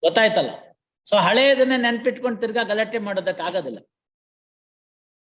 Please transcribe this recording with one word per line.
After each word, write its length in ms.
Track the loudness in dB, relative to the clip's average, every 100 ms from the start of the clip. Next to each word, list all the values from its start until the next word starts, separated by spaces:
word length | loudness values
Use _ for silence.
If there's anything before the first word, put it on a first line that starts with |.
ಗೊತ್ತಾಯ್ತಲ್ಲ? 480 | 0 4 2 2 -2 -6 -18 _ _ _ -2
So 60 | 2
ಹಳೆಯದನ್ನೇ 580 | 4 4 4 4 2 2
ನೆನ್ಪಿಟ್ಕೊಂಡು 640 | 0 -2 -2 -2 -4 -4
ತಿರ್ಗಾ 220 | -4 -2
ಗಲಾಟೆ 360 | -2 -2 -2 -4
ಮಾಡೋದಕ್ಕಾಗೋದಿಲ್ಲ. 800 | -6 -4 -4 -4 -4 -6 -6 -10 -16 _ _ _ _ _ _ _ _ _ _ _ _ _ _